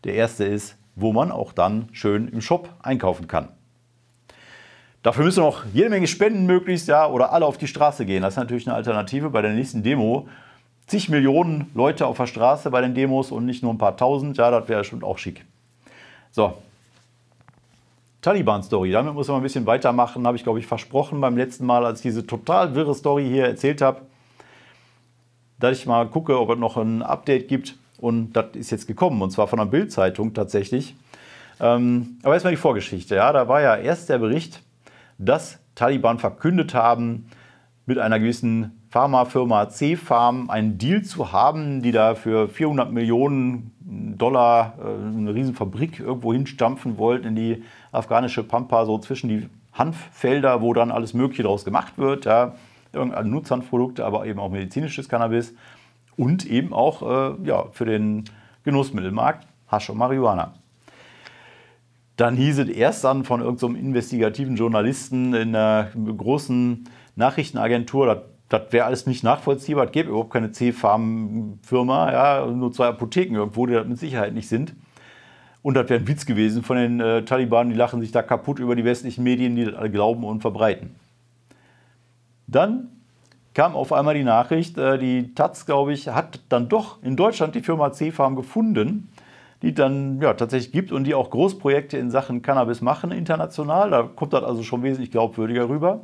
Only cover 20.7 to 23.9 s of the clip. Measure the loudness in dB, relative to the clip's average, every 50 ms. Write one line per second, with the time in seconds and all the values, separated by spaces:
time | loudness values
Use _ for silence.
20.7 | -6 -6 -6 -2 -2 -2 -2 0 -2 -2 0 0 2 0 -2 -2 -4 -6 0 2
21.7 | 2 2 2 0 -2 -2 -4 -4 -4 -4 -4 -6 -8 -8 -2 2 2 2 2 2
22.7 | 0 -2 0 0 -2 -2 0 0 0 2 0 0 2 2 2 2 0 0 0 -2
23.7 | 0 4 2 2